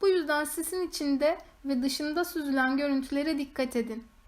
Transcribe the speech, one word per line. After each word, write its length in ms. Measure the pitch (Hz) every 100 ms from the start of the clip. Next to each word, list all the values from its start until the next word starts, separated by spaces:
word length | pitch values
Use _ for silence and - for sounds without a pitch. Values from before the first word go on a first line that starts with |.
Bu 80 | 392
yüzden 360 | 370 302 294
sisin 440 | 302 - 320 370 339
içinde 500 | - 285 277 294 359 - -
ve 180 | 277 262
dışında 420 | 269 269 302 302
süzülen 520 | 339 330 285 269 262 269
görüntülere 640 | 285 269 269 277 302 294
dikkat 380 | 277 - 262 247
edin. 280 | 226 220 - -